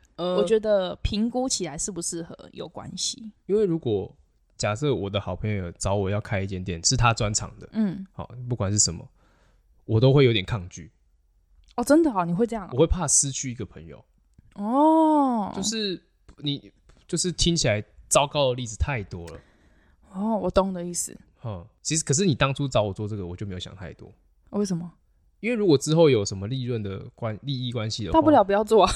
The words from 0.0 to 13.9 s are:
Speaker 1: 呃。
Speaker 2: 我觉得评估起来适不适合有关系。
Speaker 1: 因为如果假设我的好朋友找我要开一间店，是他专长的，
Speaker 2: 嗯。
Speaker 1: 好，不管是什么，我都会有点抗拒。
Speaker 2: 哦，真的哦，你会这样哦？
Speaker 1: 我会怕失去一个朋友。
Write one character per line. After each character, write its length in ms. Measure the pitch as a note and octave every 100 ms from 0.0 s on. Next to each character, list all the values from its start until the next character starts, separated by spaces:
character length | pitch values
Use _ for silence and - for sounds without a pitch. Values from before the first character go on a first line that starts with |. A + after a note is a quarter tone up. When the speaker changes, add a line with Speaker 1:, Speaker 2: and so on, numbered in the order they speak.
| _ -
Speaker 1:
呃。 180 | F3 F3+
Speaker 2:
我 80 |
觉 160 | F3 A3
得 340 | G#3+ G3+ F3+ F3+
评 320 | - G#3 A#3
估 180 | B3 B3+
起 180 | - E3+
来 120 | D#3
适 140 | -
不 100 | F3
适 220 | E3+ E3+
合 120 | E3+ - -
有 160 | - E3
关 240 | - A#2+ F#3
系。 340 | - - A3 - -
Speaker 1:
因 100 | G3+
为 80 |
如 140 | G3+ E3
果 340 | B2 G2+ F#2 - _ _ _ -
假 180 | G#2+ G#2+
设 200 | D3 G#2+
我 120 | G2
的 140 | G2+
好 140 | F#2 F2+
朋 120 | A2
友 240 | G#2 F2+
找 200 | - G2
我 160 | G2+ F#2+
要 100 | G#2
开 220 | - G2+
一 60 | F#2+
间 160 | F#2
店， 200 | F#2 E2+
是 140 | - B2+
他 160 | A#2+
专 180 | A2+ G#2
长 200 | G#2+ G#2+ -
的， 100 | -
Speaker 2:
嗯。 300 | A3 G#3 E3 F#3+
Speaker 1:
好， 140 | - - B2 B2
不 60 | A#2
管 160 | F#2+
是 80 | G#2
什 120 | G#2
么， 160 | E2+ - _ _ _ _ _ _ _ -
我 140 | A2
都 120 | B2+
会 140 | C#3+ B2+
有 80 |
点 100 | A2
抗 240 | F#2+ G#2+ F2+
拒。 240 | - D#2 _ _ _ _ _ _ _ _ -
Speaker 2:
哦， 80 |
真 180 | A#3+ D4+
的 100 | D#4+
哦， 140 | G3+ E3+
你 80 |
会 140 | F3 A#3
这 80 | A3+
样 100 | F3+
哦？ 40 |
Speaker 1:
我 40 | A#2+
会 80 | E3
怕 200 | E3+ D3
失 220 | - C#3
去 220 | C3 C3+
一 20 |
个 100 | A#2+
朋 220 | G2 -
友。 180 | D#2+